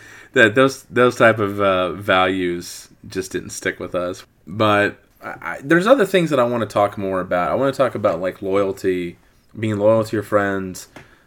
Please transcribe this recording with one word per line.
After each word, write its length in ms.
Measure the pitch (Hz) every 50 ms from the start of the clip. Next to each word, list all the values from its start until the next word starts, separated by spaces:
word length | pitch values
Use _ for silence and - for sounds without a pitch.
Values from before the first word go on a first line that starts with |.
| - - - - - - -
that 240 | 127 117 107 107
those, 260 | 131 131 135 135 - - _
those 240 | - 120 123 123 123
type 240 | - 127 113 110 107
of, 220 | 104 98 101 101
uh, 320 | 101 98 95 92 92 87 80
values 960 | 92 104 104 98 92 92 95 95 95 90 87 87 87 87 - - - - - _ _ -
just 260 | 107 - 92 92 - -
didn't 180 | 87 - 107
stick 280 | - - - 95 - -
with 140 | 92 90 -
us. 300 | 90 90 90 92 - - _ _ _ _
But 520 | - 87 107 110 107 104 101 104 95 - - _ _ _ _ -
I, 60 | 107 - - -
I, 180 | 85 85 - 131
there's 240 | 139 165 175 185
other 200 | 226 269 285 202
things 240 | 180 - 185 170 156
that 80 | 151 131
I 40 | 120
wanna 220 | 120 120 120 110
talk 300 | 107 - 107 101 101 - 107
more 220 | 98 95 95 92
about. 300 | 90 92 92 90 87 73
I 40 | 85
wanna 180 | 110 135 139 131
talk 220 | - 135 117 -
about, 260 | 117 104 101 87 82
like, 220 | 92 92 90 - 101
loyalty, 760 | 95 95 101 101 95 95 - - 95 92 90 87 87 87 _ _ _ _ _ _ _ _ -
being 180 | 110 110 107 101
loyal 260 | 101 107 113 113 107
to 120 | 110 -
your 60 | 107 98
friends. 640 | - 107 104 101 98 98 98 95 92 90 - - - _ - - _ _ _ _